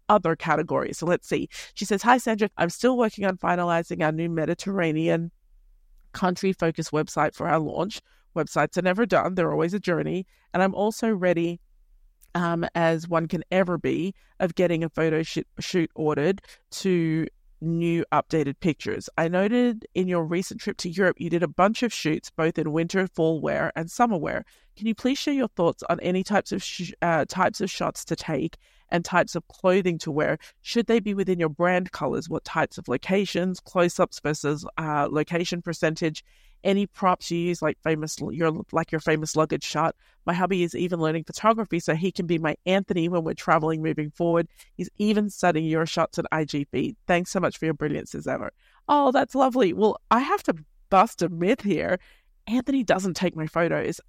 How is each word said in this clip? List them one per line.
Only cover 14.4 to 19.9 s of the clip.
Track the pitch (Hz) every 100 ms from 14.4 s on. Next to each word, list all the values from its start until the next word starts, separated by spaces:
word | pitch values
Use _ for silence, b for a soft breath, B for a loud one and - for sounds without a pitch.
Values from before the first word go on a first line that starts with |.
| 185
getting | 165 180 165
a | 160
photo | - 160 156
sh-, | 165 - - -
shoot | - 185 165 -
ordered | 156 143 151 196 B B _
to | - 196 180 165 160 156 - _ -
new | 160 165 170 170 -
updated | 151 - 160 143 -
pictures. | 185 143 - 98 - -
I | 165
noted | 180 202 247 247 220 -